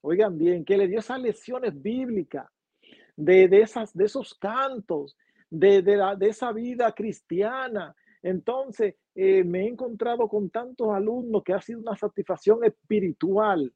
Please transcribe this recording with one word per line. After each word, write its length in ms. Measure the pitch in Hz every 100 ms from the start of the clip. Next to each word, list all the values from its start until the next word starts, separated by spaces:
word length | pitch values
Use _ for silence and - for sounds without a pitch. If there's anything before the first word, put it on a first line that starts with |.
oigan 360 | 143 180 214 165
bien, 280 | 170 175 151
que 120 | 196
le 100 | 196
dio 120 | 214
esas 200 | 214 254
lecciones 580 | 247 208 - 254 247 143
bíblicas, 680 | 180 247 254 214 160 143 117 _ _ _ _ _ _ -
de, 320 | 151 185 190
de 140 | 196
esas, 320 | 220 247 220 -
de 100 | 208
esos 280 | 277 233 -
cantos, 840 | 196 233 269 254 - 160 143 _ _ _ _
de, 320 | 165 190 196
de 160 | 180 202
la, 180 | 190 196
de 140 | 196
esa 220 | 214 247
vida 400 | 220 240 247 233
cristiana. 1000 | 214 214 180 _ 175 208 262 262 214 156 _ _ _
Entonces, 760 | 175 185 - 254 269 214 208 - _ -
eh, 280 | 190 190
me 200 | 180 180 208
he 20 |
encontrado 600 | 240 254 220 233 240 220
con 220 | 208 190
tantos 400 | 226 247 254 226
alumnos 500 | 202 214 247 247 214
que 100 | -
ha 80 | 190
sido 180 | - 233
una 160 | 226 202
satisfacción 680 | 208 - - 175 - 220
espiritual 1120 | 233 - _ 214 185 - 170 196 214 185 131